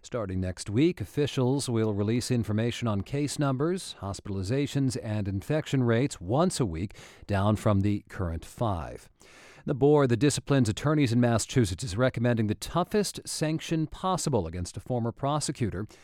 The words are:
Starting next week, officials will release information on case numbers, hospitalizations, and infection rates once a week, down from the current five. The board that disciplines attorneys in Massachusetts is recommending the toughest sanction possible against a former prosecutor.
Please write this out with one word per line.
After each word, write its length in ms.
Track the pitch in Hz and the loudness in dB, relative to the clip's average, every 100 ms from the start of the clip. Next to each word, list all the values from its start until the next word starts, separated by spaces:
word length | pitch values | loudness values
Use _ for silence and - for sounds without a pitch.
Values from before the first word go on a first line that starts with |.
Starting 380 | - 120 98 95 | -8 -6 -4 -2
next 300 | 92 90 - | -2 -4 -2
week, 320 | 104 165 175 | 2 2 0
officials 680 | 101 - 143 - 123 139 127 | -6 -2 -2 0 0 0 0
will 260 | 117 110 | 0 0
release 380 | 101 104 120 - | 0 0 0 0
information 560 | 123 113 107 117 - 117 | -2 0 0 0 -2 -2
on 140 | 104 | -2
case 360 | - 139 147 - | -2 -4 -4 -2
numbers, 600 | 143 127 156 185 - - | 0 0 -2 -4 -8 -10
hospitalizations, 920 | 98 95 - 98 92 131 143 143 135 120 | -8 -8 -6 -6 -2 0 0 0 0 -2
and 240 | 110 107 101 | -4 -2 -2
infection 560 | 98 - 151 - 139 | -4 -2 -4 0 0
rates 380 | 120 117 139 - | 2 2 2 -4
once 400 | 87 131 180 - | -2 2 2 0
a 40 | 113 | -2
week, 300 | 80 104 - - - - | -2 -6 -8 -20 -16 -4
down 300 | 98 101 107 | 0 2 2
from 240 | 113 98 | 4 4
the 240 | 101 101 - | 2 0 -4
current 380 | - 87 82 - | -6 -4 -4 -10
five. 640 | - 117 90 62 62 - _ - - - - - | -4 -4 -4 -6 -12 -18 _ -20 -20 -20 -12 -4
The 100 | 135 | 2
board 340 | 139 151 135 | 6 6 6
that 80 | 117 | 4
disciplines 520 | 143 - - 139 110 | 4 2 2 4 4
attorneys 420 | 104 143 151 131 | 2 2 4 4
in 80 | 117 | 4
Massachusetts 640 | 120 113 - 135 107 92 | 4 4 2 2 2 0
is 140 | 123 98 | -4 0
recommending 500 | 127 - 120 117 107 | 0 2 0 2 0
the 80 | 107 | -2
toughest 640 | - 170 180 214 190 - - | -2 -2 0 0 -2 -4 -8
sanction 600 | - 156 156 - 160 156 | -4 -2 -2 -2 -2 -2
possible 640 | - 190 180 - 120 80 | -4 -4 -2 0 0 0
against 300 | 87 90 - | -4 -6 -8
a 40 | |
former 300 | - 123 117 | -6 -2 -2
prosecutor. 760 | - 135 151 - 147 113 90 107 - | -4 -2 -2 -2 -2 -4 -4 -8 -12